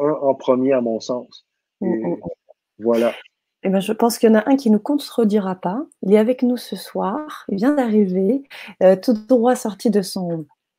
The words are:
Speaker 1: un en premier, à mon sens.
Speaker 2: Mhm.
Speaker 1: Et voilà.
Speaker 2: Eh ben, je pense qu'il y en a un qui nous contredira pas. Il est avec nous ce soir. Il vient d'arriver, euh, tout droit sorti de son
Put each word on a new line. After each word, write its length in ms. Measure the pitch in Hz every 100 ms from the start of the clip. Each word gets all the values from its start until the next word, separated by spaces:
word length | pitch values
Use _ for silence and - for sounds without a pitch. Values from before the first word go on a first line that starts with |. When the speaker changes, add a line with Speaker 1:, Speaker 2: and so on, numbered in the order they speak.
Speaker 1:
un 120 | 147 151
en 120 | 139
premier, 380 | 131 - 127 131
à 80 | 135
mon 180 | 120 110
sens. 460 | - 123 120 - _ _ _ -
Speaker 2:
Mhm. 100 | 185 196 175
Speaker 1:
Et 140 | - - - _ _ _ -
voilà. 340 | 113 117 117 - - _ _ _
Speaker 2:
Eh 60 | 190
ben, 120 | 190
je 120 | 190
pense 260 | 220 233 226
qu'il 120 | 226
y 20 |
en 60 | 214
a 100 | 240
un 60 | 269
qui 140 | 226
nous 80 | 208
contredira 760 | 208 285 - - 214 208 190
pas. 300 | 185 180 220 339 -
Il 100 | 190
est 40 | 208
avec 240 | 220 254
nous 140 | 240 240
ce 180 | -
soir. 680 | 190 - - 185 269 302 - -
Il 80 | 196
vient 160 | 247
d'arriver, 680 | 294 240 214 190 180 190 269 - - - -
euh, 140 | 185 190
tout 160 | 262 214 -
droit 260 | 254 233
sorti 360 | 247 220 196 240
de 100 | 202
son 440 | 185 196 175 165 147 _ _